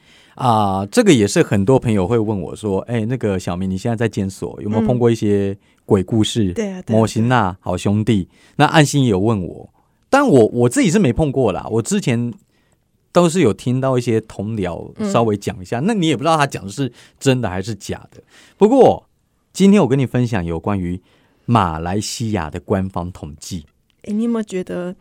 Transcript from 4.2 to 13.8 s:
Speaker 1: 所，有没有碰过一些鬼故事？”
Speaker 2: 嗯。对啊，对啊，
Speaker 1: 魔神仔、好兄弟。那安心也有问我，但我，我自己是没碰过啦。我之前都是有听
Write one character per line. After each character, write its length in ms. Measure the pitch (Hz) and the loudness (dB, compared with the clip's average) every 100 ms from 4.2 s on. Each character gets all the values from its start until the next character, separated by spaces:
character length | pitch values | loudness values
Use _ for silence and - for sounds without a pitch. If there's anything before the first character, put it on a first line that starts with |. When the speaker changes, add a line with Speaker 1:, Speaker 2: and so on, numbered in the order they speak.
| 95 | -6
Speaker 1:
所， 280 | 95 - - | -6 -10 -10
有 80 | 104 | -6
没 100 | 110 | -2
有 20 | 110 | 0
碰 100 | 123 | 2
过 140 | 120 | 2
一 20 | |
些 420 | 113 107 101 98 98 _ _ - | 2 2 0 0 -6 _ _ 0
鬼 160 | 104 | 0
故 220 | 92 113 | 2 0
事？” 220 | 104 120 98 | 0 0 -2
Speaker 2:
嗯。 20 | |
对 160 | 90 - | -2 -6
啊， 100 | 185 | -8
对 120 | - 110 | -2 0
啊， 20 | |
Speaker 1:
魔 80 | 110 | 2
神 240 | 117 113 | 0 0
仔、 260 | 127 98 95 | 2 0 -2
好 180 | - 90 | -6 -4
兄 260 | - 104 | 0 0
弟。 260 | 107 107 85 _ _ - | 2 0 -2 _ _ 0
那 100 | 147 | 2
安 180 | 160 | 4
心 200 | 143 147 | 4 2
也 60 | 127 | 2
有 100 | 95 | 2
问 240 | 107 107 | 2 0
我， 260 | 87 - - _ _ _ _ | -4 -10 -18 _ _ _ _
但 160 | 269 285 | 2 6
我， 200 | 143 107 | 6 6
我 220 | 120 123 | 4 0
自 120 | 269 | 2
己 80 | 233 | 2
是 80 | 185 | 2
没 140 | 151 | 2
碰 200 | 113 156 | 2 -2
过 200 | 135 117 | 0 -2
啦。 160 | 85 - | -2 -4
我 120 | 110 | -4
之 180 | 113 202 | -2 -2
前 340 | 156 117 120 110 _ _ _ _ _ _ _ | -2 -2 -4 -10 _ _ _ _ _ _ _
都 180 | 180 175 | 2 2
是 120 | 170 | 2
有 120 | 131 | 0
听 280 | 95 - 127 | 0 -4 -4